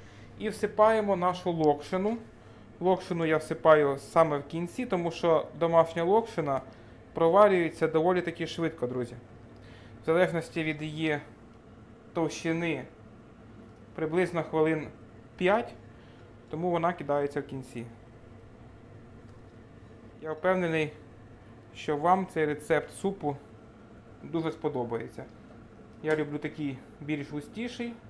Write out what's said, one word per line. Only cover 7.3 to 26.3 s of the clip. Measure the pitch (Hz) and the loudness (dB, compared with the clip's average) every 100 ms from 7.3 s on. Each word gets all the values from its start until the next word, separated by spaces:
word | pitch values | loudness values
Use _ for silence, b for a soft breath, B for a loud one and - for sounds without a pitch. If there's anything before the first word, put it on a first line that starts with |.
| 190 208 185 160 - 160 | 8 8 6 2 0 0
доволі | 160 170 180 | 2 2 2
таки | 175 165 160 | -2 -6 -8
швидко, | - 165 - 123 | -4 -4 -2 -6
друзі. | 127 117 120 - - - - B B B B | -4 -6 -10 -18 -20 -20 -20 B B B B
В | - | 0
залежності | 165 170 165 - 170 | 2 2 0 -4 -4
від | 156 147 | -4 -4
її | 156 151 160 147 - - - - - - - - - | -8 -2 -2 -2 -4 -20 -20 -20 -20 -20 -20 -20 -8
товщини | 170 156 - 165 165 170 135 127 - - - - - - - - - - | -4 -2 -2 -4 -2 -2 -4 -8 -18 -20 -20 -20 -20 -20 -20 -20 -20 -16
приблизно | - 156 170 175 170 | -6 -2 0 0 -2
хвилин | 151 160 156 160 135 - - - - - | -2 2 2 2 -4 -14 -20 -20 -18 -2
п'ять, | 180 220 - - - B B B B B - | 2 2 0 -12 -20 B B B B B -12
тому | 156 175 | -4 0
вона | 170 170 | 0 0
кидається | 175 143 143 143 143 | -2 -2 0 0 -4
в | 139 | -6
кінці. | 135 127 120 117 - - - - - - - - - - - - - - - - - - - - - - - | -10 -10 -12 -12 -16 -20 -20 -20 -20 -20 -20 -20 -20 -20 -20 -20 -20 -20 -20 -20 -20 -20 -20 -20 -20 -20 -14
Я | 156 | -10
впевнений, | 156 185 185 170 160 147 - - - - - - - - | -2 0 2 0 0 -2 -6 -20 -20 -20 -20 -20 -20 -20
що | - - 147 | -10 -4 0
вам | 165 185 185 | 2 2 0
цей | 160 151 | -2 -2
рецепт | 147 - 151 - | -2 0 0 0
супу | - 196 190 147 135 - - - - - - - - | -6 -6 -2 -6 -6 -12 -20 -20 -20 -20 -20 -20 -18
дуже | 143 165 160 | -8 -4 -4
сподобається. | 156 151 123 117 117 123 - - - - - - - - - | -4 -6 -4 -4 -6 -8 -14 -16 -18 -20 -20 -20 -20 -20 -10
Я | 156 156 | -2 -2
люблю | 147 | -2